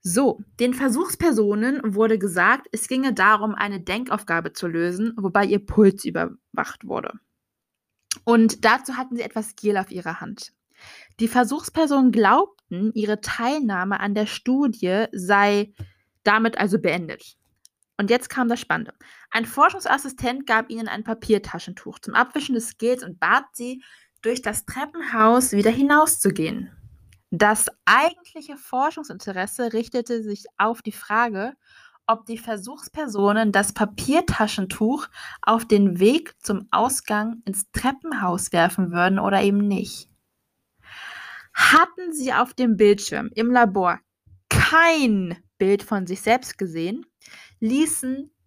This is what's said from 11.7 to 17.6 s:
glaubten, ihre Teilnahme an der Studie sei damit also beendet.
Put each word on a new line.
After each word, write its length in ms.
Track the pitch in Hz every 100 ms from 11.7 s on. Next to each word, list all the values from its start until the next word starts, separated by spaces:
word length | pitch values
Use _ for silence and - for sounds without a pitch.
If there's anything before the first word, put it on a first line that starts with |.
| - 311 277 254
glaubten, 800 | 214 202 247 403 _ _ 175 214 220
ihre 260 | 208 214
Teilnahme 760 | - - 240 302 247 190 190 202
an 160 | 202 202
der 100 | 214
Studie 800 | - - 262 285 214 180 190 226
sei 600 | - 180 202 202 208 208 _ - _ _ _
damit 340 | - 214 226 233
also 220 | 202 175
beendet. 580 | 170 165 165 - - _ _ _